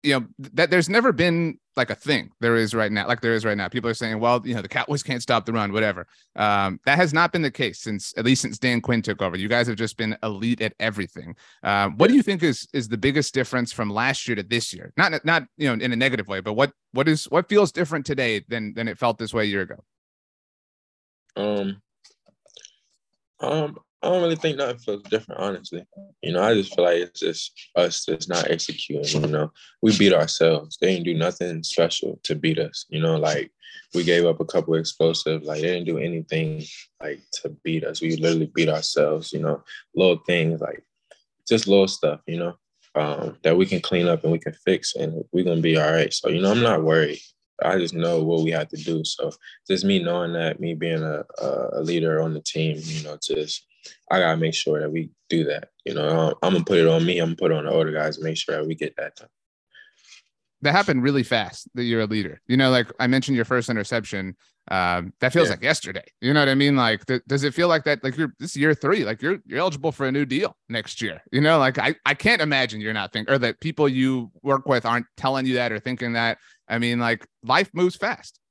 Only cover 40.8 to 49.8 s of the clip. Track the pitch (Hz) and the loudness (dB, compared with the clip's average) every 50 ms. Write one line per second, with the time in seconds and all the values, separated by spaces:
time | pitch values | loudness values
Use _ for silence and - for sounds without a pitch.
40.8 | _ _ _ _ _ _ - _ _ _ _ _ _ - 117 110 110 98 98 98 | _ _ _ _ _ _ -20 _ _ _ _ _ _ 0 0 0 4 4 6 6
41.8 | 95 95 - - - 76 73 76 _ - 82 85 85 87 87 _ _ _ _ _ | 6 4 0 0 -2 -2 -2 -2 _ -8 -6 -4 -4 -6 -8 _ _ _ _ _
42.8 | _ _ _ 73 78 76 73 73 80 - - _ - 80 82 90 95 95 98 87 | _ _ _ -2 -2 -2 -2 -4 -6 -8 -10 _ 2 4 4 4 4 2 0 -4
43.8 | - - 95 90 87 87 85 80 - 80 82 82 - 78 78 _ _ - 95 - | -2 0 0 2 4 2 2 2 2 0 0 0 -2 -6 -12 _ _ 0 0 0
44.8 | - - - - - 78 80 80 - _ - 90 92 90 85 82 80 82 80 80 | 0 -6 -4 -4 -4 -4 -4 -6 -10 _ -2 0 2 2 2 2 2 4 4 4
45.8 | 76 76 80 82 78 - - - - - 76 85 95 98 107 120 120 117 104 78 | 4 4 4 2 2 0 -2 -4 -2 0 0 2 2 2 4 4 4 2 2 2
46.8 | 80 80 80 80 78 73 76 78 - - _ _ _ _ _ - - 76 92 95 | 2 4 4 4 4 2 -2 -8 -12 -20 _ _ _ _ _ -2 0 0 2 2
47.8 | 85 82 87 82 85 85 85 82 80 80 85 80 80 82 82 78 76 78 - 78 | 0 -2 -2 -2 0 0 2 2 2 2 2 2 2 0 0 -2 -4 -6 -10 -10
48.8 | 76 80 82 80 80 - - - - 147 151 _ _ - - _ _ - 95 90 | -6 -4 -4 -2 -4 -6 -6 -6 -6 -8 -8 _ _ -20 -20 _ _ -2 -2 0